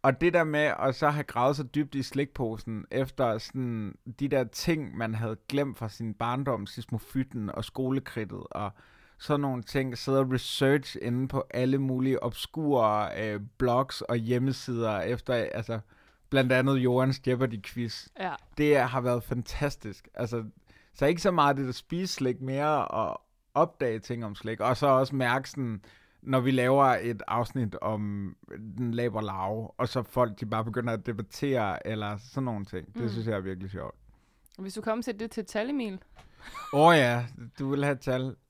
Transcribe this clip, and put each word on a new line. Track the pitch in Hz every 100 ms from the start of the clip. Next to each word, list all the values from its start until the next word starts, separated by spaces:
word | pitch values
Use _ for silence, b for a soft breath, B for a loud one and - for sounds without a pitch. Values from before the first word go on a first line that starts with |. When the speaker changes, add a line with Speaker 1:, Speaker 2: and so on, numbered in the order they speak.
Speaker 1:
Og | 135 131
det | 170
der | 175
med | 160 151 151 92
at | 135 127
så | 147
have | 147
gravet | 139 117 127 147
så |
dybt | 131 147 139 139
i |
slikposen, | 127 139 143 - 120 110 117 110 -
efter | 127 131 - 123 110
sådan | - 135 123 113 104 - - 110
de | 139
der | 139
ting, | 120 - - 160 123 65
man | 113 110
havde | 113 110 -
glemt | 139 139 -
fra | 110
sin | - 113
barndom, | 98 113 127 139 113 98
sismofytten | - 110 113 - 131 131 120 104
og | - 113
skolekridtet | - 131 135 - - 104 98 -
og | - 101 - b b b b
sådan | - 143
nogle | 139 123
ting, | 110 139 131 120
sidde | - 135
og | 131
research | 127 - - 135 143 - -
inde | 120 123 135
på | 135 -
alle | - 127 135
mulige | 135 127 131 127
obskure, | 120 - - 160 151 135 110 107 104 -
øh, | 110 104 104 _
blogs | 123 120 135 -
og | - 120
hjemmesider, | 113 123 131 131 - 117 113 101
efter, | 85 120 -
altså, | 123 104 - 110 110 - b b b _
blandt | 139 127
andet | 127 135 135
Jorans | 123 123 131 131 -
Jeopardy-quiz. | 123 127 110 - - 117 - - 294
Speaker 2:
Ja. | 185 143 - -
Speaker 1:
Det | 147 143
har | 127 127
været | 123 123
fantastisk. | - 123 - - 143 - 104 95 -
Altså, | - 117 117 110 - _ b b
så | - 139
ikke | 170
så | 196
meget | 175 143 139
det | 131
der |
spise | 123 - 170 185
slik | - 131 120
mere, | 131 135 151 147 -
og | - 98 - _ _ _
opdage | 147 165 _ 127 110
ting | - 120 110
om | 98
slik, | 110 107
og | 110 123
så | -
også | 131 135 139
mærke | 123 131 135
sådan, | 139 123 104 b b b b
når | - 131
vi | 127
laver | 131 123 139 135
et | 113 117 107 -
afsnit | 113 117 131 110 -
om | 101 107 104 101 98 - - - 110 98
den | 120
laber | 117 120 107
lav, | 107 95 95 110 110 -
og | 127
så | 131
folk, | 110 - 120 101
de | 110
bare | 110 113
begynder | 117 120
at | 113 104
debattere, | 101 104 - 139 131 101 90 -
eller | 107 104 104
sådan | 117 -
nogle | 131 107 98
ting. | 92 78
Det | -
Speaker 2:
Mm. | 117
Speaker 1:
synes | 107 110
jeg | 101
er |
virkelig | 95 92 95
sjovt. | 95 65 - - _ _ _ _ -
Speaker 2:
Hvis | 190
du | 214
kommer | 226 226
til | 240 202
det | 226
til | - 202
tal, | 214 240
Emil. | 285 220 190 - - B B B B -
Speaker 1:
Åh | 139 160 165
ja, | 123 120 120 - 120 -
du | 135
vil | 143
have | 143 135
tal. | - 127 131 -